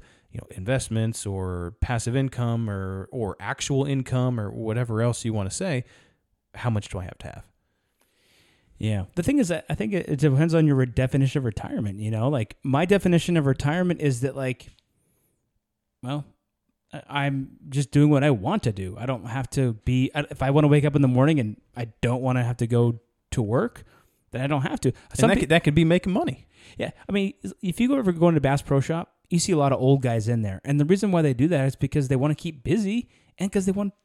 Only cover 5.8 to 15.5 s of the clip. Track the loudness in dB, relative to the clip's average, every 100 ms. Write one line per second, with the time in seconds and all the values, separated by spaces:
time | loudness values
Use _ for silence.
5.8 | -6 -14 _ _ _ _ _ -8 -4 -2
6.8 | -4 -8 -10 -12 -16 -16 -20 _ _ _
7.8 | _ _ _ _ _ _ _ _ _ -6
8.8 | -2 -2 -4 -4 0 2 0 -2 -4 -4
9.8 | -2 -4 -2 0 2 4 4 4 4 4
10.8 | 2 0 0 2 0 0 -2 -4 -6 -4
11.8 | -4 -4 -4 -2 0 0 -4 -6 -2 0
12.8 | 2 2 4 2 2 2 2 0 0 0
13.8 | 0 0 0 0 -2 -4 -6 -6 -12 -20
14.8 | _ _ _ _ _ _ _